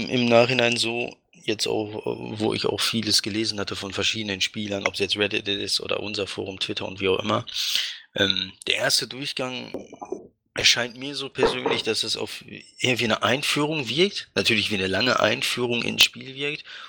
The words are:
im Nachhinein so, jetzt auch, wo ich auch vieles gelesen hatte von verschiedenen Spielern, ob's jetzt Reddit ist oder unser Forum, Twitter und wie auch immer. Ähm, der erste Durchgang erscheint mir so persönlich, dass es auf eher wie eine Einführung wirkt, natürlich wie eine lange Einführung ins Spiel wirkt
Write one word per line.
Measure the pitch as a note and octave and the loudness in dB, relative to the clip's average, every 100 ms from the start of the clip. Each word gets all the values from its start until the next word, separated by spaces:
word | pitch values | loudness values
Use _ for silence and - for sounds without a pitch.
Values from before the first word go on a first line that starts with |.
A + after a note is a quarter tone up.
| G2+ | 0
im | B2+ A#2+ | 2 6
Nachhinein | A#2 A#2+ B2+ A#2 A#2+ | 8 8 6 4 2
so, | A2+ A#2+ - - _ | 0 -2 -6 -10 _
jetzt | - - G2+ A2+ | -8 -4 -2 0
auch, | A2 G#2 G#2+ A#2+ | 0 -2 -4 -6
wo | A#2 A#2+ G#2+ A2 | -6 -6 -2 0
ich | G#2+ - | 0 0
auch | G#2 | 0
vieles | - A2+ G#2+ - | 0 0 2 2
gelesen | G#2+ G#2+ G#2+ G#2 | 0 -2 -2 -2
hatte | F#2+ G2 | -4 -6
von | G2 | -6
verschiedenen | F#2+ F#2+ A2 G#2 F#2 | -2 -2 -2 -4 -2
Spielern, | - A2 G#2 G2+ G2+ | -2 -4 -4 -2 -2
ob's | - | -2
jetzt | F#2+ G#2 | -2 0
Reddit | G2+ G#2+ G2+ | 0 0 -2
ist | G2+ G2 - | -4 -2 -2
oder | - G2 | 0 -4
unser | G2+ G#2 F#2+ | -4 -4 -4
Forum, | - G2 F#2+ | -4 -6 -6
Twitter | - G#2 G2 | -6 -4 -6
und | F#2+ | 0
wie | F#2+ | 2
auch | F#2+ | 2
immer. | G#2+ A2 - - - - - - - - | 2 0 -2 -4 -2 0 -2 -8 -6 2
Ähm, | G2 F#2+ F#2+ - - | 2 2 -4 -6 -2
der | - | 0
erste | C3+ - A#2 | 4 2 0
Durchgang | B2 C#3 - B2+ B2 A#2 - - - - - - _ _ - | -6 -8 -6 -6 -6 -8 -12 -14 -16 -10 -10 -12 _ _ 2
erscheint | - B2 A#2+ B2 | 4 4 0 -6
mir | C#3 C3+ | -8 -6
so | C#3 | -6
persönlich, | - A#2 B2+ B2+ A#2+ | 2 2 2 0 0
dass | A2+ G#2+ | 0 0
es | A2 G#2+ | 0 -2
auf | G#2+ - A2 G#2 - - | -4 -8 -14 -18 -18 0
eher | B2+ A#2+ | 2 2
wie | |
eine | A#2 G#2 | 2 2
Einführung | A2 C3+ - D3 D3+ D#3+ A2+ | 2 2 0 0 0 -2 -2
wirkt, | C#3 G3+ - - G#2 | 0 0 -2 -4 0
natürlich | G2 G#2+ F#2+ | 2 2 2
wie | G2+ | 0
eine | F#2+ | 0
lange | F#2+ B2+ G#2+ | 2 2 4
Einführung | G#2 B2+ - B2 A#2+ A#2+ | 4 2 -2 -2 0 0
ins | G#2+ A2+ | 2 4
Spiel | - A#2 B2+ | 4 2 -12
wirkt | C3+ C#3+ D3+ - - | -6 -6 -6 -10 -16